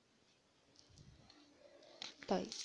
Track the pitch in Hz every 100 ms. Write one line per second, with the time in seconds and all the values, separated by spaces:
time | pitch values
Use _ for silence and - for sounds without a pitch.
0 | - - - - - - - - - -
1 | - - - - - - - - - -
2 | - - - 185 190 -